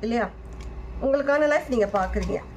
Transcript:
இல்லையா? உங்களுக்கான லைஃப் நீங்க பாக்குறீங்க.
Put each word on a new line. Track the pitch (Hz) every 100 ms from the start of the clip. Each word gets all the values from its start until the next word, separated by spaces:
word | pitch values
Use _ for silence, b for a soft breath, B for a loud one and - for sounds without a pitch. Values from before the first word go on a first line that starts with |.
இல்லையா? | 220 233 196 - - - - - - -
உங்களுக்கான | 269 277 277 285 302
லைஃப் | 302 -
நீங்க | 247 196
பாக்குறீங்க. | 202 185 208 185 196 -